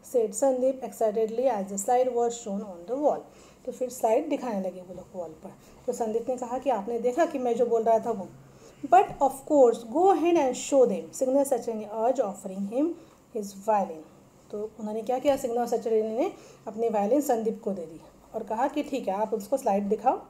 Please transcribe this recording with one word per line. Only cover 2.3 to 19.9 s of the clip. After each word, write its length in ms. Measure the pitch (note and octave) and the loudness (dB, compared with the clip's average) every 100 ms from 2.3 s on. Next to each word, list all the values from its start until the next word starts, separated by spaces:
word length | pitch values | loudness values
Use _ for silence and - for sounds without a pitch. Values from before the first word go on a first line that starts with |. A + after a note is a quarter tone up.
shown 300 | A#3 - G3 | -2 -8 -8
on 300 | G#3+ E3+ F3 | -8 -14 -8
the 80 | C4 | 0
wall। 180 | D4 A3 - - - - - | 0 0 -8 -20 -20 -16 -14
तो 60 | |
फिर 160 | - B3+ | -8 -8
स्लाइड 400 | - A#3 A3+ D#4+ | -2 2 2 2
दिखाने 320 | C#4 B3 G#3 | -4 -4 -4
लगे 200 | F#3 F#3 | -6 -8
वो 140 | F3+ | -14
लोग 120 | F3+ F3+ | -16 -14
वॉल 160 | F#3+ E3 | -12 -12
पर। 220 | D#3 G3 - - - - | -12 -18 -20 -20 -12 -8
तो 60 | |
संदीप 360 | A#3 A3+ A3 A3+ | -4 -2 -2 -2
ने 80 | B3+ | -4
कहा 220 | A#3+ B3+ | -4 -4
कि 120 | C#4 | 0
"आपने 280 | A3+ G3 A#3 | 0 -2 -2
देखा 260 | A#3+ B3 | 0 2
कि 140 | E4 C#4 | 0 0
मैं 180 | B3 A#3 | -2 2
जो 100 | A#3 | 2
बोल 160 | A3+ | 2
रहा 160 | A3+ A3+ | 4 2
था 120 | A#3+ | 2
वो?" 180 | G#3+ F3+ - - - - - C#4+ | -6 -8 -16 -20 -20 -20 -14 6
"But 160 | F4 | 6
of 280 | G4+ - C4+ - - | 6 2 0 0 2
course, 260 | D4 B3 G#3+ - | 6 8 6 -2
go 240 | C4 F#4 F4 | 2 4 6
ahead 200 | E4 E4+ | 4 4
and 180 | C4+ | 2
show 280 | B3 - C#4 A#3 | 0 2 6 6
them," 360 | F#3 - - | 4 -6 -4
signal 220 | B3+ C4+ | 2 2
such 240 | C4+ A#3+ A#3 | 2 0 -2
an 140 | A3 G#3+ | -8 -8
urge 260 | A3 A3+ C4 | -2 0 2
offering 520 | G#3 G3 G3 F#3+ G3+ | -2 -4 -10 -6 -4
him 140 | A#3 D#4+ E4 - - _ A3 | 0 0 -2 -14 -20 _ -8
his 80 | |
violin। 600 | G3 - - G#3 F#3 D#3+ - - - _ - | -8 -8 0 2 0 -6 -16 -20 -20 _ -14
तो 200 | G#3 G#3+ - | -10 -10 -10
उन्होंने 220 | G#3+ G#3+ | -8 -6
क्या 160 | G#3+ B3+ | -2 0
किया, 180 | C#4+ C4+ | 2 2
सिग्नल 300 | B3+ A#3 A#3 | 0 -2 0
सचेनी 500 | A3 A3+ A3 A3 A3 | -2 2 0 0 -2
ने 160 | F4 - - - - | -2 -4 -20 -16 -14
अपनी 220 | G#3 A#3 | -4 0
वायलिन 320 | G#3+ G3+ C#4 | 0 2 2
संदीप 400 | C#4+ A#3 A3 G3+ | 2 0 0 -4
को 80 | - | -6
दे 100 | F#3+ | -6
दी 180 | D#3+ E3 - - - | -8 -14 -20 -20 -12
और 80 | A3 | -10
कहा 260 | G#3+ A3 C#4 | -6 -2 -2
कि 140 | D4 | -2
"ठीक 260 | D4 C4 F#3+ | -4 -4 -2
है, 60 | |
आप 200 | F#3+ G#3+ | -2 -2
उसको 220 | G#3+ G3+ C4+ | -4 -2 -2
स्लाइड 280 | A3+ G3 | 2 0
दिखाओ।" 380 | G3+ | 0